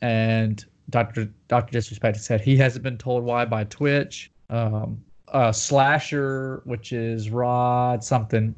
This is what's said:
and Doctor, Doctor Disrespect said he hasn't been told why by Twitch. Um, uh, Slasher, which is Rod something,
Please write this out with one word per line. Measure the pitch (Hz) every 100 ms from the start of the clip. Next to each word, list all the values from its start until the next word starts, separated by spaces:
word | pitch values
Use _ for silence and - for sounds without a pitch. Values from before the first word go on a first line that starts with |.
and | 123 113 113 113 110 104 - _ -
Doctor, | 120 107 113 107 - -
Doctor | 123 117
Disrespect | 120 - 107 117 104
said | - 113
he | 135 135
hasn't | 131 123
been | 127 117
told | 127 123
why | 120 120 117
by | 110
Twitch. | 104 - 143 143 139 - - _ -
Um, | 117 113 107 113 107 - - -
uh, | 139 117
Slasher, | 110 - 139 135 151 - 147 139 135 131 131
which | 127 117 -
is | 120 117 113 107
Rod | 120 123 123 123 123 123 120
something, | - 127 110 113 110